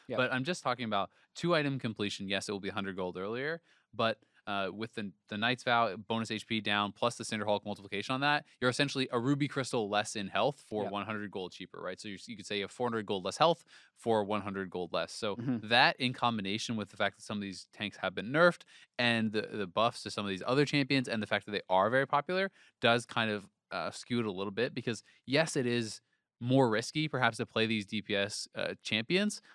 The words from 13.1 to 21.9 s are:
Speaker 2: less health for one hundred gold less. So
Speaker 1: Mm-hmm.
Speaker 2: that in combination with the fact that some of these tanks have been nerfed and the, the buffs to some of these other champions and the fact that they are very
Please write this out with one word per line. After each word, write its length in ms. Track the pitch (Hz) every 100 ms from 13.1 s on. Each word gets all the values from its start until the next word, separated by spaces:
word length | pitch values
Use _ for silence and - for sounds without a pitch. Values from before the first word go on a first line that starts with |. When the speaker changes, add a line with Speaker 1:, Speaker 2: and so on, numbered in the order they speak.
| 101
Speaker 2:
less 120 | 92 -
health 260 | 160 170 - - - _
for 280 | - 110
one 160 | 98 104
hundred 280 | 101 98 95
gold 240 | 90 87
less. 200 | 90 82
So 240 | - 110 101
Speaker 1:
Mm-hmm. 320 | 120 120 110
Speaker 2:
that 260 | 117 151 -
in 120 | 127
combination 640 | 123 120 113 95 107 -
with 140 | 113 101
the 60 | -
fact 220 | 101 -
that 40 |
some 160 | - 107
of 40 |
these 260 | 101 90 -
tanks 260 | - 104 -
have 180 | 95 92
been 160 | 95
nerfed 300 | 147 175 - - - - -
and 320 | 120 117 110
the, 120 | 107
the 260 | 104 110 95
buffs 340 | 92 113 -
to 80 | 107
some 140 | 104
of 40 | 101
these 140 | 95
other 200 | 90 131
champions 420 | 143 147 135 139 123
and 160 | 110
the 60 | 104
fact 180 | 104 -
that 60 |
they 100 | 101 -
are 200 | 92
very 200 | 101